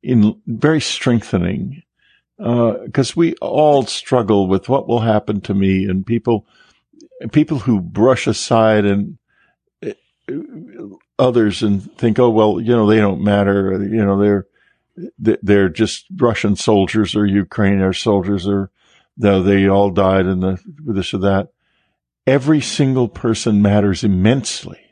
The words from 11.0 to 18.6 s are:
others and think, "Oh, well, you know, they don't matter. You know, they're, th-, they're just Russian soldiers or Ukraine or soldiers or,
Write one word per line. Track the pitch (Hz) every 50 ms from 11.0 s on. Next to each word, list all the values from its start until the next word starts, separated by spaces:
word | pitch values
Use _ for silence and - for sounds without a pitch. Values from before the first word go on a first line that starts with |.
| _ _ _
others | - 127 127 120 120 110 104 92 - 120
and | 107 101 95 - - -
think, | - - 117 104 127
"Oh, | 123 120
well, | 110 107 107 107 95 87
you | - 110 123
know, | 117 107
they | 104 107 110
don't | 104 101 92 65 95
matter. | 104 101 101 101 98 101 101 98 95 95 95 101
You | 101 107 113 104
know, | 101 98 98
they're, | 101 104 101 98 90 _ _ _ _ _ _ _ _ _ _ - 170 - _ _ -
th-, | 110 104 -
they're | - 101 104 101 98 92
just | 80 - 113 104 - - _ _ -
Russian | 92 120 117 110 - - 104 101
soldiers | - - - 110 101 95 87 - 110 104 87 -
or | 107 104
Ukraine | 101 95 101 95 - - - 104 98 101 98
or | 95 95 92
soldiers | - - 117 104 98 87 95 101 95 85
or, | 101 101 98